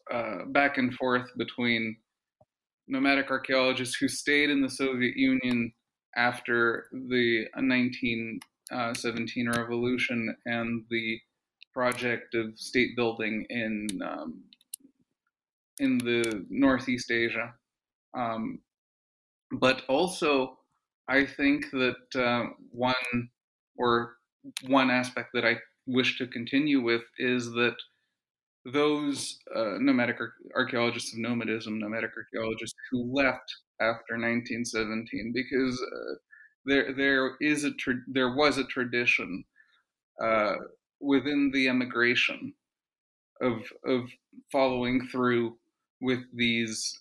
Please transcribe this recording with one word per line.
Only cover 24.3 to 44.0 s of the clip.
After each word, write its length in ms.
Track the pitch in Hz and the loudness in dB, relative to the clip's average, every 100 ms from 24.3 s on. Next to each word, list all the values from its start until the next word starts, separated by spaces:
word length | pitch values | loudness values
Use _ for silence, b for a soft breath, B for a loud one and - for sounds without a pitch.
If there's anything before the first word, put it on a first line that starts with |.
| _ 139 - 131 | _ -12 -10 2
one 200 | 135 127 | 4 6
aspect 420 | 127 123 120 117 | 2 0 -6 -4
that 100 | 120 | 2
I 120 | 117 117 - _ - | 2 2 -6 _ -2
wish 280 | 127 123 - | 2 2 0
to 100 | 123 | -6
continue 520 | 117 117 139 151 139 | -6 0 2 4 4
with 220 | 117 117 - - | 4 2 0 -4
is 320 | 123 123 120 | 0 0 0
that 200 | 117 120 - - _ _ _ _ _ _ _ | 2 2 0 -16 _ _ _ _ _ _ _
those, 760 | 127 143 147 147 143 131 - - - | -4 2 2 2 0 -4 -6 -10 -8
uh, 260 | - 107 98 | -4 -2 2
nomadic 420 | 139 127 120 117 | 2 4 2 -2
ar-, 140 | 113 - - - | -6 -12 -6 -2
archaeologists 560 | 123 123 117 113 - | 0 2 0 0 -8
of 60 | 113 | -6
nomadism, 640 | 113 117 110 110 110 110 | -4 -2 -2 -4 -4 -6
nomadic 300 | 107 113 110 113 | -4 -4 -6 -8
archaeologists 600 | 110 110 113 113 113 - - | -10 -6 -4 -4 -8 -12 -6
who 200 | 123 120 | -4 -2
left 400 | 139 131 123 - - _ - | 2 2 0 -8 -16 _ 0
after 360 | 113 120 - 117 | 0 0 -6 -2
nineteen 480 | 117 117 120 113 | 0 0 -2 -6
seventeen, 680 | 120 110 107 110 117 139 113 | -2 -2 -2 -4 -6 -8 -4
because, 480 | 123 127 131 131 123 | -4 -2 0 0 -2
uh, 320 | - 58 57 - _ B B B | -6 -8 -8 -10 _ B B B
there, 300 | 131 139 - | 0 2 2
there 380 | 131 139 135 131 131 | 0 2 4 2 0
is 240 | 151 147 | 0 2
a 80 | 143 | 0
tra-, 220 | 143 139 127 - | -4 -4 -4 -2
there 260 | 131 127 | 0 2
was 260 | 131 147 131 | 4 4 4
a 60 | |
tradition, 800 | 127 131 123 120 123 - 110 95 - b b b b _ _ - | -2 -4 -2 0 2 2 -2 -10 -12 b b b b _ _ -4
uh, 320 | 113 110 104 82 - _ _ - | 2 2 2 -2 -8 _ _ -8
within 500 | 143 135 147 143 139 | 2 2 2 2 2
the 160 | 135 131 | 4 2
emigration 840 | 127 123 117 120 123 - - - - _ _ _ _ _ _ _ - | 2 0 2 4 4 0 -2 -10 -12 _ _ _ _ _ _ _ -2
of, 200 | 127 110 - - | -2 -2 -8 -8
of 240 | 127 127 | -2 -2